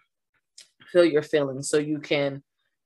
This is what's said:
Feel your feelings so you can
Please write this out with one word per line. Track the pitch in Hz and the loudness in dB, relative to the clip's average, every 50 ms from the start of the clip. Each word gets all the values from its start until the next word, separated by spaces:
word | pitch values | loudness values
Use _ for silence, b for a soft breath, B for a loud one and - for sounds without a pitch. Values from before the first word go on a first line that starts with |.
| _ _ _ _ _ _ _ _ _ _ _ - - _ _ _ - - | _ _ _ _ _ _ _ _ _ _ _ -20 -20 _ _ _ -10 0
Feel | - 180 175 | 2 4 4
your | 165 143 151 | 4 4 0
feelings | 147 - - 151 143 135 131 135 143 - | 0 0 0 0 0 -2 -4 -8 -6 -2
so | - 151 | -2 -2
you | 147 151 151 143 | 0 -2 -4 -6
can | 143 - 165 143 143 139 139 139 - _ _ _ _ _ _ _ _ | -4 -2 -2 -2 -2 -2 -4 -8 -12 _ _ _ _ _ _ _ _